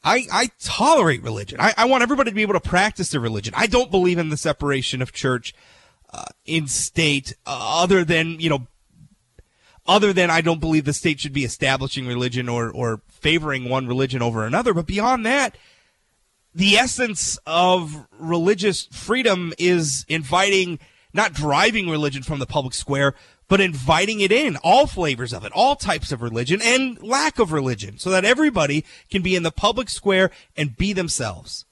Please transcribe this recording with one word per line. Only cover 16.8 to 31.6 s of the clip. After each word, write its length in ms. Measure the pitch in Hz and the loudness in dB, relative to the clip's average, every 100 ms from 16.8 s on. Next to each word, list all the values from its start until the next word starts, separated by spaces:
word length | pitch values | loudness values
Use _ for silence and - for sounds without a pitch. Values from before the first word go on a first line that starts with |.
| 247 - 247 196 - - - | 2 0 -4 -2 -6 -6 -2
of 640 | 165 180 185 160 151 - 104 | 2 4 4 0 -12 -18 -12
religious 720 | 160 170 170 214 202 175 - | -4 0 2 2 0 -2 -8
freedom 600 | - - 247 233 185 175 160 | -14 -4 0 2 0 -2 0
is 480 | 175 180 156 135 - | 2 2 0 -4 -4
inviting, 720 | 160 139 175 196 196 180 160 - _ _ | -6 0 2 4 2 0 -4 -12 _ _
not 220 | 175 214 | -2 0
driving 560 | 139 151 143 208 220 180 | 0 0 2 2 2 -2
religion 340 | 156 147 139 | -2 -2 -4
from 160 | 131 147 | -8 -8
the 60 | 131 | -4
public 280 | 151 131 | -4 -4
square, 400 | - - 139 139 - - _ _ | -8 -4 0 0 0 -18 _ _
but 120 | 196 | 2
inviting 580 | 190 147 127 160 202 220 | 2 -2 2 2 2 0
it 120 | 190 | 2
in, 260 | 226 294 143 | 2 2 -2
all 300 | 165 233 294 | 4 4 4
flavors 440 | - 160 123 120 | 0 -2 -2 -6
of 140 | 110 104 | -8 -8
it, 80 | |
all 240 | 151 247 277 | 2 2 2
types 340 | 190 160 - | -2 -4 -4
of 100 | 131 | -6
religion 380 | 120 113 123 190 | -4 -4 -2 0
and 400 | 233 247 262 240 | 2 2 0 -6
lack 380 | 208 269 302 - | -2 0 0 0
of 140 | 202 | 0
religion, 440 | 156 131 113 98 107 | 0 -2 -4 -8 -10
so 120 | 180 | 0
that 160 | 185 196 | 2 4
everybody 580 | 254 302 214 143 147 - - _ | 4 2 2 0 0 -4 -18 _
can 120 | 190 | -2
be 160 | 180 185 | 0 0
in 60 | |
the 80 | 165 | -2
public 380 | - 208 233 233 | 0 0 0 -6
square 420 | - 202 190 185 - _ - | -4 0 2 2 0 _ -6
and 180 | 151 110 | -6 -2
be 160 | 190 | -2
themselves. 720 | 190 170 - 113 85 - - | -2 -4 -4 -6 -8 -14 -16